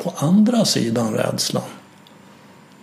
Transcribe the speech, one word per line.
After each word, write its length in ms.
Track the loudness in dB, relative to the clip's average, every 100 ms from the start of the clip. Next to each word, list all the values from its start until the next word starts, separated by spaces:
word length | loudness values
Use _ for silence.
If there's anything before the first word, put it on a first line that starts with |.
på 100 | -8 -4
andra 480 | 2 4 4 4 2
sidan 480 | 0 0 -2 -2
rädslan. 500 | -2 -2 -2 -4 -4 -6 -14 -20 -20 -20 -20 -20 -20 -20 -20 -20 -20